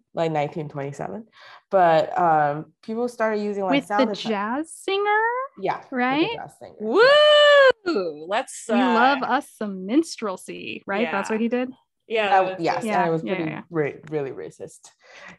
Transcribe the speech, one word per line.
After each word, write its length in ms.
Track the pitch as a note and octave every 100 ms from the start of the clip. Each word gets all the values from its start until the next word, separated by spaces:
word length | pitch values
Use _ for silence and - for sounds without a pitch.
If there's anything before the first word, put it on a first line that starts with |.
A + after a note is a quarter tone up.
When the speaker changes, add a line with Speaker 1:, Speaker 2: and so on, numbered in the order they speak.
| _
Speaker 1:
like, 180 | - E3
nineteen 360 | D#3 C#3+ E3 D3
twenty-seven, 560 | C#3+ C#3 C#3 - G#3+ A3+ _ - - -
but, 440 | G3 E3+ D#3+ - -
um, 540 | F3 D#3 D3 D3+ D3+ _
people 240 | - A3+ A#3+
started 340 | - A3 G#3
using, 220 | G#3 G3+
like, 80 | F#3+
Speaker 2:
With 140 | C#4 -
Speaker 1:
sound 240 | G#3 A#3+
Speaker 2:
the 20 |
Speaker 1:
effects. 100 | G3 A3+
Speaker 2:
jazz 440 | G3+ G#3 C4 E4
singer? 500 | - - G4 G#4 G#4+ A4+ B4 C5+ -
Speaker 1:
Yeah, 180 | F3 -
with 100 | -
the 60 | B3+
Speaker 2:
Right? 340 | B3 C#4+ G4 A#4
Speaker 1:
jazz 240 | - -
singer. 160 | - -
Speaker 3:
Woo! 1500 | G#3+ D#4 B4+ D5 D5+ D5 D5 C#5+ C5+ A#4 G4 D4 F3 D3 D#3+
Let's, 380 | G#3+ C#4 - -
Speaker 2:
We 60 | A3+
love 480 | B3+ A3+ B3+ C#4
Speaker 3:
uh, 20 | A#3+
Speaker 2:
us 240 | C4 - -
some 280 | G#3 F#3+ F#3+
minstrelsy, 960 | C#4 E4 - G#3+ F#3 - F3 - A3 -
right? 240 | G3 A#3
That's 180 | G3 -
Speaker 3:
yeah. 40 |
Speaker 2:
what 80 | A3
he 60 | A#3
did? 240 | B3 B3+ - _ _ -
Speaker 3:
Yeah, 200 | A3 G#3
Speaker 1:
That 140 | G3
Speaker 3:
that 140 | F#3 F#3
was 60 | D#3+
Speaker 1:
yes, 180 | -
Speaker 2:
Yeah, 160 | A3 G3
Speaker 1:
and 80 | F3
it 40 |
was 120 | E3
Speaker 2:
yeah, 120 | G3+ F#3+
Speaker 1:
pretty 160 | D#3+
Speaker 2:
yeah. 100 | - -
Speaker 1:
ra-, 300 | E3 C#3+ - D3+
really 220 | D3+ C3+
racist. 580 | G2+ E2 - G2 - - _ _ - -